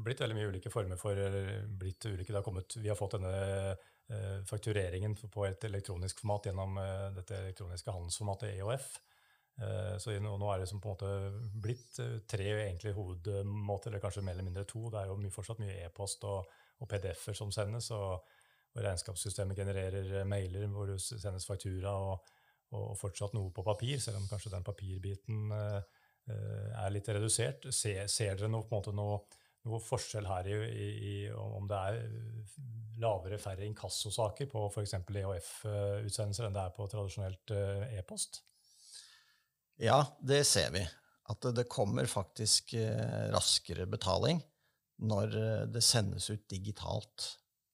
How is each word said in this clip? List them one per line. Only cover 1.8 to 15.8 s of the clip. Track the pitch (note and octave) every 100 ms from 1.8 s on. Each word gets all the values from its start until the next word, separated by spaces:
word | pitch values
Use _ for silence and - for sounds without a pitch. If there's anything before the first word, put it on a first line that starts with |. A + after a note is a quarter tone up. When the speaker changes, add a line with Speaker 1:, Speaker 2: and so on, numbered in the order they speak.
| F#2 - G#2
Speaker 1:
ulike, | F#2 F#2
det | G2+
har | G#2
kommet, | F#2 - A2+
vi | G#2
har | G2+
fått | G2+ G2+
denne, | F#2 G2 G2 G2 G2 F#2+ - _ -
eh, | G#2+ G2 G2 G2
faktureringen | G#2+ A2+ G#2 F2+ F#2 G#2+ G#2 G#2+
på | G#2 G2
et | F#2+ A2
elektronisk | G2 - F2 F#2 -
format | G#2 G#2 G#2
gjennom, | F#2 F#2+ G2
eh, | F#2+ F#2+ G2 G2
dette | F#2+ G2
elektroniske | F#2+ F#2 F2+ F2+ -
handelsformatet | F2+ F2 - G2+ G2 G#2
E | F#2+ G2+
O |
F. | C3+ - - _ _ _ _ _ -
Eh, | G#2 G2+ G2 G2
så | G2+ G2
nå, | G#2 G2+
nå | G2+
er | F#2+
det | F2+
som | G2+
på | G#2
en | F#2
måte | G2 G2 G2 G#2 A2+ G#2+
blitt, | G#2+ B2 - -
eh, | A#2+ A2+ -
tre | G2 G2 G#2+
egentlig | G2+ F2 G#2+ G2+
hovedmåter, | F#2 F2 G2+ G2 G2+ G#2 G2+ G2+ A2+
eller | G2
kanskje | G2 G2+
mer | F#2+
eller | F2+ F#2+
mindre | F#2 G2+
to. | A2 A2+
Det | G#2+
er | G2
jo | G2
mye, | G2+
fortsatt | - G2 A2
mye | G2+ F#2+